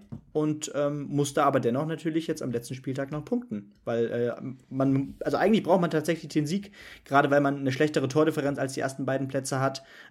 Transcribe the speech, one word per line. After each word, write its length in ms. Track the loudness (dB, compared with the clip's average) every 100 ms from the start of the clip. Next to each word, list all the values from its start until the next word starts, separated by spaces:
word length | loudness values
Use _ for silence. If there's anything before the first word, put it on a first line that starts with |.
| -12 -18 -6
und, 400 | -2 0 -2 -4
ähm, 300 | -2 -2 -2
muss 300 | -2 -2 0
da 100 | 2
aber 160 | 4 4
dennoch 260 | 2 0 -2
natürlich 400 | -4 -2 -2 -2
jetzt 160 | -4
am 80 | -4
letzten 240 | -4 -6
Spieltag 380 | -8 -6 -6 -4
noch 120 | -6
punkten, 500 | -4 -4 -4 -8 -10 _
weil, 220 | -4 0 0
äh, 260 | 0 -2 -2 -8 -12 _
man, 460 | 0 2 2 0 -4
also 160 | -2 2
eigentlich 260 | 4 4
braucht 200 | 4 4
man 80 | 4
tatsächlich 380 | 0 0 -4 -2
den 140 | -2 0
Sieg, 260 | -2 -6 -16 -20 -20
gerade 260 | 2 4 6
weil 120 | 4
man 160 | 4 0
eine 120 | -2
schlechtere 360 | 2 2 2 2
Tordifferenz 500 | 4 2 2 -2 -2
als 140 | -4
die 80 | -2
ersten 240 | -4 -4
beiden 240 | -4 -2 -2
Plätze 320 | -4 -2 0
hat. 240 | 0 -2 -10 -20 -20